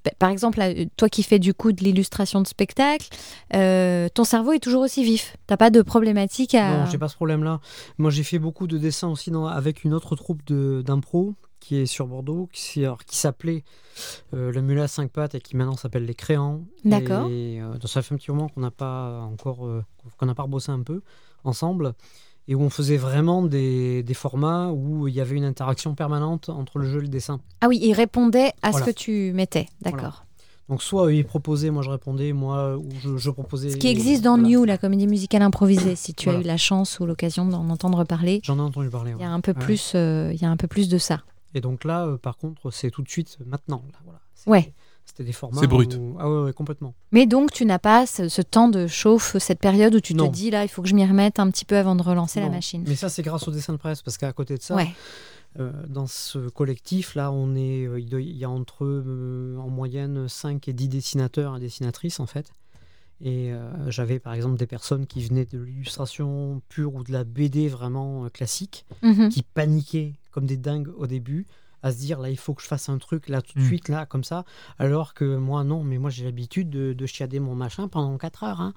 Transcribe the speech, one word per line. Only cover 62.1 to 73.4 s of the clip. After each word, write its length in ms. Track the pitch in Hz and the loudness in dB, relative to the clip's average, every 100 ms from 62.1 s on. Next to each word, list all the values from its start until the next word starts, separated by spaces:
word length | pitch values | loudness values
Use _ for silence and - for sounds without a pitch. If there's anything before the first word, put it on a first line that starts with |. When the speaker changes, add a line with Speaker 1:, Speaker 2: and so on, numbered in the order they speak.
| - | -6
Speaker 2:
en 80 | 123 | -8
fait. 240 | 147 151 - - - - - - - | -8 -10 -16 -20 -20 -20 -20 -20 -12
Et, 300 | 139 127 123 | -6 -4 -4
euh, 380 | 120 117 170 143 | -8 -10 -8 -8
j'avais, 300 | 117 117 127 | -4 -4 -4
par 140 | 120 | -4
exemple, 220 | 117 123 123 | -4 -2 -2
des 100 | 120 | -4
personnes 380 | 120 - 139 135 | -6 -4 -4 -4
qui 160 | 131 | -8
venaient 220 | 117 127 123 | -2 -2 -2
de 140 | 127 | -8
l'illustration 1040 | 123 131 131 - 135 - 143 143 139 139 - | -12 -12 -10 -8 -8 -6 -6 -4 -6 -8 -8
pure 260 | - 147 135 | -6 -6 -6
ou 80 | |
de 80 | 123 | -6
la 120 | 131 | -6
B 260 | 120 117 147 | -4 -2 0
D 180 | 139 151 | 0 -2
vraiment, 580 | 127 123 127 139 135 120 | -2 -6 -4 -4 -6 -8
euh, 40 | |
classique, 560 | - 123 - 196 - - - | -8 -6 -6 -10 -14 -20 2
Speaker 1:
Mhm. 280 | 233 208 214 | 6 6 6
Speaker 2:
qui 120 | 240 | 2
paniquaient 720 | - - 151 151 143 160 151 143 - | -2 0 2 2 0 -4 -6 -10 -12
comme 140 | - 135 | -6 -4
des 120 | 135 | -4
dingues 320 | 127 147 147 180 | -4 -4 -6 -8
au 100 | 135 | -6
début, 380 | 127 117 151 196 - - - | -6 -6 -6 -8 -16 -20 -8
à 100 | 135 | -6
se 60 | 120 | -4
dire, 220 | 139 151 | -6 -6
là, 100 | 131 | -6
il 80 | 131 | -6
faut 160 | - | -6
que 80 | 143 | -8
je 60 | - | -6
fasse 200 | 143 - | -6 -4
un 80 | 135 | -6
truc, 300 | - 165 - | -4 -8 -4
là, 120 | 135 | -6